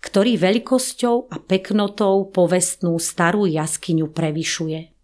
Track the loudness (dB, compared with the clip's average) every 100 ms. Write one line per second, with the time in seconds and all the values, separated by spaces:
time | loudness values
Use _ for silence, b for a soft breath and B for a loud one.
0 | -2 0 2 2 2 0 0 0 0 0
1 | 0 0 -2 -16 -2 -2 0 0 0 0
2 | 2 2 2 2 2 2 0 -2 -2 0
3 | -2 0 2 2 0 0 -2 -4 0 0
4 | 0 -2 -2 -2 -4 -4 -6 -6 -12 _